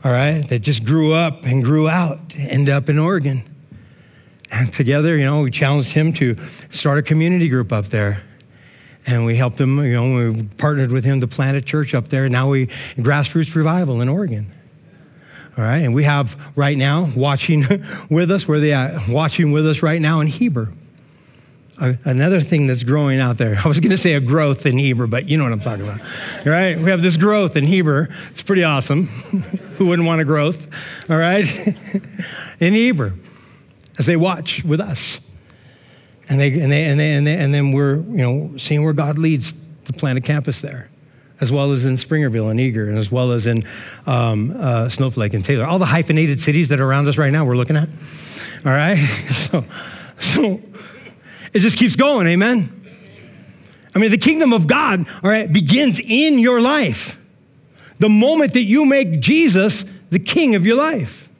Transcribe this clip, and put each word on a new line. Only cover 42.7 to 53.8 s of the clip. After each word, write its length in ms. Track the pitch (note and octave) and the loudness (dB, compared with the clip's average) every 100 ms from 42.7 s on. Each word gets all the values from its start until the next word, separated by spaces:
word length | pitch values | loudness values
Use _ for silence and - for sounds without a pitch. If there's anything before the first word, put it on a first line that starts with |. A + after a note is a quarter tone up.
| A2 G#2+ | 0 -2
and 100 | G#2+ | -2
as 120 | G2+ | -2
well 220 | B2+ B2+ | 0 0
as 140 | A#2+ A2 | 0 0
in, 200 | A2+ - - - - - | -2 -4 -12 -18 -12 -4
um, 480 | B2 A#2 G#2+ A#2 A#3 | -2 0 0 -2 -4
uh, 340 | D3+ A#2 A#2 | -2 -2 -2
Snowflake 420 | - C3 A#2+ G#2+ | -2 -2 -2 -2
and 120 | G#2+ | -2
Taylor. 200 | F#2 C3+ | -2 -2
All 140 | C3+ F#3 | 0 0
the 80 | D#3 | 2
hyphenated 520 | D#3+ D#3+ D#3 D#3+ C#3 | 0 2 2 2 0
cities 300 | - D#3 D3+ | 0 2 2
that 100 | C#3 | 0
are 80 | C3+ | 2
around 220 | C#3 C#3+ | 2 0
us 80 | C#3+ | 2
right 160 | C#3+ | 2
now 120 | D3 C#3 | 2 2
we're 100 | B2 | 0
looking 200 | B2 D#3 | 0 0
at, 120 | D#3 - - - - - - - C#3 | -2 -6 -18 -18 -18 -16 -16 -6 -2
all 60 | |
right? 260 | C3+ D#3 F#3+ | 0 2 2
<laughs> 320 | C#3+ G#2+ - | 2 -2 -4
So, 320 | B2+ - E3 - - - - - - | -4 -2 -2 -4 -14 -18 -18 -20 -8
so 420 | F#3 - A#3+ F#3+ - - - - - - - - - | -2 0 0 -2 -8 -20 -20 -20 -20 -20 -20 -20 -4
it 80 | G#3+ | 2
just 180 | G3+ - | 2 4
keeps 180 | A#3 - | 2 4
going, 300 | C#4 C4+ E3+ | 2 4 2
amen? 500 | F3 G#3+ B3 D3 - - - - - - - - - - - | 2 2 2 -2 -8 -20 -20 -20 -20 -20 -20 -20 -20 -20 -20